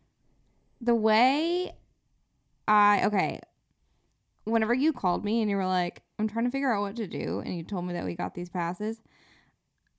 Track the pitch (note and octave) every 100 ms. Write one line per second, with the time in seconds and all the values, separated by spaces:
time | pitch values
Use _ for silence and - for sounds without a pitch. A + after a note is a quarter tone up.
0 | _ _ _ _ _ _ _ - A#3 A#3
1 | G#3+ G#3+ B3+ C#4+ E4 F4 F#4 - _ _
2 | _ _ _ _ _ _ - G#3 G#3 G#3
3 | - G3+ D#3 - - _ _ _ _ _
4 | _ _ _ _ - A3+ A3 B3+ D4+ -
5 | F#3 F3+ G#3 A#3 G#3+ G3+ F#3 F#3 F3 -
6 | _ - G#3+ G#3+ A#3+ C4+ C4+ G#3 G3+ A3+
7 | F#3 - - F#3 - F3 E3+ G3 F3+ F3
8 | F3+ E3+ F3+ - F3 F3+ E3+ F3+ G#3+ A3+
9 | _ _ _ _ _ _ _ _ _